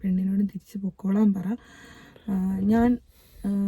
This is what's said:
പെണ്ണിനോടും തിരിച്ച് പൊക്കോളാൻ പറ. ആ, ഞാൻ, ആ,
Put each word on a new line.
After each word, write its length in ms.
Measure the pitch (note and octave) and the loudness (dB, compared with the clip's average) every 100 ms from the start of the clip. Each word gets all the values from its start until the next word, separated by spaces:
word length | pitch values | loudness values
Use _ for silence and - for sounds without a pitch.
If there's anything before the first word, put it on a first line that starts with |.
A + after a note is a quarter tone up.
പെണ്ണിനോടും 420 | F#3+ F#3 F#3+ G3 G3+ | -2 0 0 0 -2
തിരിച്ച് 320 | F#3 - G3+ | -4 -12 -8
പൊക്കോളാൻ 540 | G3 - G3 G3+ G#3+ | -8 -6 -2 2 2
പറ. 240 | F#3+ F3+ A#3+ - - - - - - - | 2 -4 -8 -10 -20 -20 -20 -20 -16 -6
ആ, 300 | F#3+ F#3+ F#3+ | -2 -2 0
ഞാൻ, 400 | G3 A3+ A#3+ A#3+ - _ _ - G3+ | 2 4 4 2 -4 _ _ -8 -4
ആ, 40 | G3+ | -2